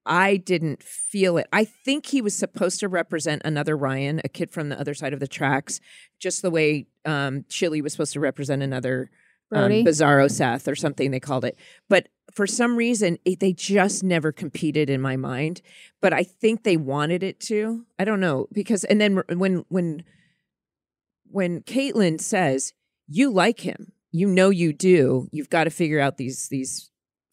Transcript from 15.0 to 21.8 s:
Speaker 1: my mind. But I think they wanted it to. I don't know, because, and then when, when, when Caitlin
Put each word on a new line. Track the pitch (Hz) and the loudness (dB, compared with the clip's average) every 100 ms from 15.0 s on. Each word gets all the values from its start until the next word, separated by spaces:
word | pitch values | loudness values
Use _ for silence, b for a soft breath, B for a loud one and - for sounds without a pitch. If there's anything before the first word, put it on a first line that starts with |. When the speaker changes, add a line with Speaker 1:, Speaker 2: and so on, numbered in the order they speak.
Speaker 1:
my | 135 131 | -2 -4
mind. | 135 127 151 175 b b b _ | -4 -4 -4 -6 b b b _
But | 190 | 0
I | 151 | 0
think | 180 _ 220 226 | -2 _ 0 0
they | 220 170 | 0 0
wanted | 135 143 147 175 | 0 -2 -2 -2
it | 190 - | -4 -8
to. | - 214 214 226 233 - | -6 -4 -4 -6 -10 -6
I | 190 | -2
don't | 190 | 0
know, | 185 139 - | 0 0 -2
because, | 208 196 208 | -4 -2 0
and | - 214 | 2 4
then | 208 190 - 175 | 4 2 0 0
when, | 190 180 - | 0 0 -2
when, | 185 170 156 - _ _ _ _ _ _ _ _ _ _ _ _ | -2 -2 -4 -12 _ _ _ _ _ _ _ _ _ _ _ _
when | 196 180 170 | -4 -2 -4
Caitlin | - 254 | -6 -4